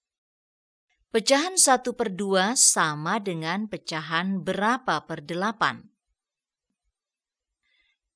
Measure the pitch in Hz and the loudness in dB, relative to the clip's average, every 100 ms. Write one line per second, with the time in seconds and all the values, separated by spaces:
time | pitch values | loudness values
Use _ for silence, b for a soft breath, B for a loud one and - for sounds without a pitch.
0 | _ _ _ _ _ _ _ _ _ _ | _ _ _ _ _ _ _ _ _ _
1 | _ - 202 277 349 381 - 254 254 240 | _ -2 2 2 2 2 4 4 2 -4
2 | 202 180 202 190 190 262 - 208 165 147 | -6 -4 0 2 2 4 4 4 0 0
3 | 160 220 202 165 160 190 214 165 - 156 | -4 -4 -4 -6 -4 -4 -6 -8 -8 -8
4 | 156 165 190 196 160 180 208 254 233 175 | -2 -2 0 -2 -2 0 0 0 0 -2
5 | - 156 147 175 202 220 151 117 - _ | -4 -10 -8 -4 -4 0 -2 -2 -14 _
6 | _ _ _ _ _ _ _ _ _ _ | _ _ _ _ _ _ _ _ _ _
7 | _ _ _ _ _ _ _ 1017 _ _ | _ _ _ _ _ _ _ _ _ _
8 | _ | _